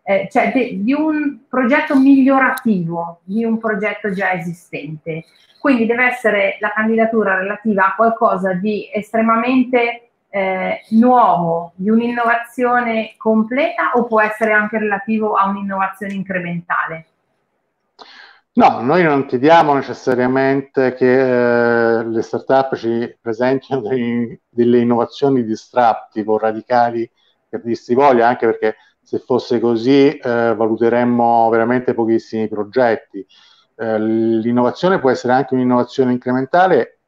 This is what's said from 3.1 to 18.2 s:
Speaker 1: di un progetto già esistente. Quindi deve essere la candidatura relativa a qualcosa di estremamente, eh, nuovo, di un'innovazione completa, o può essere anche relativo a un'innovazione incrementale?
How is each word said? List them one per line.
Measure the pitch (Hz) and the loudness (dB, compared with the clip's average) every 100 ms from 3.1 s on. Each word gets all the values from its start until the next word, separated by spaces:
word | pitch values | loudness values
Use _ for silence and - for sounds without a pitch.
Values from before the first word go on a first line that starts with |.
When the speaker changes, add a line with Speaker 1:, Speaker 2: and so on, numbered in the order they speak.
| 170 | -12
Speaker 1:
di | 185 214 | -8 -4
un | 226 226 | -2 -2
progetto | 226 202 208 208 208 | -2 -2 -4 -4 -6
già | 185 190 | -4 -4
esistente. | 185 170 165 _ 147 147 156 165 160 - _ _ _ | -4 -6 -12 _ -14 -12 -12 -10 -10 -12 _ _ _
Quindi | 294 247 220 | 0 0 0
deve | 240 247 | 0 0
essere | 247 214 202 196 - | 0 -2 0 -2 -2
la | 220 | -6
candidatura | 214 220 226 226 226 196 190 | -2 0 0 0 0 0 -2
relativa | 196 208 220 196 190 | -4 -4 -2 0 0
a | 190 | 2
qualcosa | 226 226 220 190 190 | 0 2 0 0 -2
di | 180 208 208 - | -2 -4 -4 -6
estremamente, | 208 202 220 226 226 247 262 247 254 233 233 _ _ _ | -8 -4 -2 0 0 2 0 2 0 0 -6 _ _ _
eh, | 196 190 185 185 - - | -4 -4 -4 -4 -6 0
nuovo, | 220 247 247 208 175 170 170 170 - | 2 6 6 4 2 0 -4 -6 -6
di | 190 | 0
un'innovazione | 226 240 240 233 233 - - 240 247 233 220 214 _ | 0 0 -2 -2 -2 -4 -4 0 0 0 -4 -6 _
completa, | 220 220 220 254 339 - 349 247 | 0 0 0 -2 -4 -2 -2 -2
o | 226 | 0
può | 220 | 0
essere | 208 - 220 | 0 -2 0
anche | 214 214 220 | 0 0 -4
relativo | 214 196 - 220 214 | -4 -4 -2 -2 0
a | 214 196 | 0 0
un'innovazione | 202 196 190 190 - 196 | -2 -6 -4 -4 -6 -10
incrementale? | 196 185 185 170 175 - 156 - 160 _ _ _ _ _ _ _ _ _ _ - - | -8 -6 -6 -6 -8 -6 -6 -6 -10 _ _ _ _ _ _ _ _ _ _ -20 -20